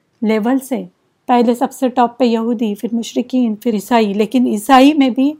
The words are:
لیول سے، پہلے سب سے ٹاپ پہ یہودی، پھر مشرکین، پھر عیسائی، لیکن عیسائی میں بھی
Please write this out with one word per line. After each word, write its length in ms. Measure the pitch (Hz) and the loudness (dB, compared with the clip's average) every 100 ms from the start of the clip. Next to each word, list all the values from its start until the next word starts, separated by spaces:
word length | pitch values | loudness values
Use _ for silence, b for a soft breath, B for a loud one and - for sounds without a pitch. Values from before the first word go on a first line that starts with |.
| _ _ | _ _
لیول 380 | 214 220 220 269 | -2 0 0 -2
سے، 240 | 262 226 180 _ _ _ - | -2 -8 -8 _ _ _ 0
پہلے 280 | 247 240 233 | 2 2 0
سب 180 | 247 | -4
سے 160 | - 254 | -2 -4
ٹاپ 300 | 247 233 240 | 0 -2 0
پہ 60 | 247 | 0
یہودی، 500 | 226 226 233 226 202 | 0 -2 -4 -4 -4
پھر 140 | 226 | -6
مشرکین، 640 | 233 226 262 240 254 240 214 | -6 -6 -6 -4 -2 -2 -4
پھر 180 | 240 | -4
عیسائی، 400 | 214 - 240 214 | -4 0 0 2
لیکن 340 | 196 214 262 247 | -2 -2 0 0
عیسائی 460 | 214 208 262 277 | -2 4 6 6
میں 160 | 311 269 | 4 2
بھی 240 | 220 277 | 0 -2